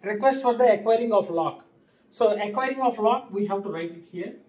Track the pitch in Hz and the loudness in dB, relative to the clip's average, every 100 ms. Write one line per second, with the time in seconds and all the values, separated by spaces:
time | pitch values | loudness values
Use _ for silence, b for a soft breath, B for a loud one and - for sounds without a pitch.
0 | 190 208 269 269 254 233 247 202 214 226 | -6 2 2 2 0 4 4 4 2 2
1 | 240 208 180 165 156 - _ _ b b | 4 0 0 -2 -4 -6 _ _ b b
2 | b - 220 208 208 233 262 269 254 233 | b 0 2 2 -2 -2 -4 -2 -2 2
3 | 214 247 - 196 208 196 196 165 170 170 | 0 0 -2 -4 -2 -4 -4 -6 -8 -10
4 | - 180 214 - | -14 -10 -10 -12